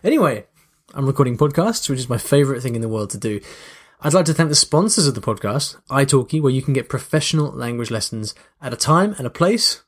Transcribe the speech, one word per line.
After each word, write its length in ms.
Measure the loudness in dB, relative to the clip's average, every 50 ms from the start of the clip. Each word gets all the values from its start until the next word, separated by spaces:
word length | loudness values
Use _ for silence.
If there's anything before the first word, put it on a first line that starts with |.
| 2
Anyway, 440 | 2 2 4 2 2 0 -4 -8 _ _ _ _ _ _ _ _ _ -6
I'm 100 | -2 -2
recording 320 | 0 2 2 2 2 4
podcasts, 500 | 2 0 2 2 0 0 0 -2 -2 -4
which 120 | -4 -4 -4
is 100 | -2 -4
my 80 | -4
favourite 460 | -4 0 2 4 4 4 2 -2 -4 -4
thing 100 | -4 -4
in 80 | -4
the 80 | -4 -4
world 220 | -4 -4 -4 -6
to 60 | -8 -6
do. 200 | -4 -4 -4 -4 -8 -12 -20 -20 -20 -20 -20 -20 -20 _ _ _
I'd 140 | -2 2 2
like 100 | 4 2
to 80 | 2 2
thank 160 | 2 0 2
the 60 | 2
sponsors 500 | 2 2 4 2 2 2 2 2 2 2
of 80 | 0 0
the 80 | -2
podcast, 560 | -4 -4 -4 -4 -4 -4 -2 -2 -4 -6 -10 -16 _ _
italki, 520 | 0 0 2 4 4 2 2 0 -2 0
where 100 | 0 2
you 120 | 0 0 0
can 100 | 0 -2
get 160 | -2 -2 -4
professional 640 | -8 -8 -4 -2 -2 0 0 0 0 0 0 -2
language 400 | -4 -8 -6 -6 -6 -6 -6 -4
lessons 420 | -4 -4 -4 -6 -6 -8 -8 -10 -12 _ _ _ _ _
at 140 | -10 -10 -6
a 40 |
time 360 | -2 2 2 4 4 4 0 -2 -6
and 80 | -8
a 40 | -8
place 520 | -2 0 2 2 2 2 0 -2 -2 -4 _